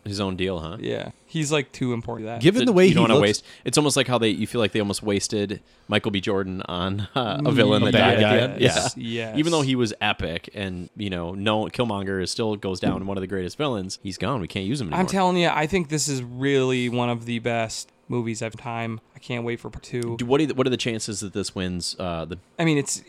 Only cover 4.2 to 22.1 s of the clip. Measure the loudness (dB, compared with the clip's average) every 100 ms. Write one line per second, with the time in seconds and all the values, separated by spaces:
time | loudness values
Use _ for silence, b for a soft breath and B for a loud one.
4.2 | 2 0 -2 0 0 0 0 -2 0 0
5.2 | 0 -2 -2 -4 _ b b 0 2 -2
6.2 | 0 -2 -2 -6 -6 -2 -2 -2 -4 -2
7.2 | -2 0 2 4 6 6 4 6 6 6
8.2 | 6 4 2 2 2 4 0 -2 -6 -6
9.2 | -4 0 2 2 2 2 0 0 -2 0
10.2 | -2 -6 -8 -8 -6 -6 -10 -8 -4 -4
11.2 | -4 -4 0 0 0 -2 -2 -2 -2 -2
12.2 | -2 -2 -2 -2 -4 -2 -2 -2 -4 -6
13.2 | -4 -4 -4 -4 -4 -4 -6 -10 -10 -4
14.2 | -4 -2 -4 -4 -4 -4 -2 -2 0 2
15.2 | 2 2 2 2 0 0 -2 -2 -2 -4
16.2 | -6 -2 2 2 2 0 0 0 0 -2
17.2 | -2 -4 -2 -2 -2 -6 -12 _ -6 -4
18.2 | -2 -4 -6 -8 -10 -6 -6 -8 _ -18
19.2 | -8 -6 -4 -6 -8 -14 -8 -4 -4 -2
20.2 | 2 4 4 2 2 2 0 -4 -4 -6
21.2 | -6 -4 -4 -2 -4 -2 -6 -6 -6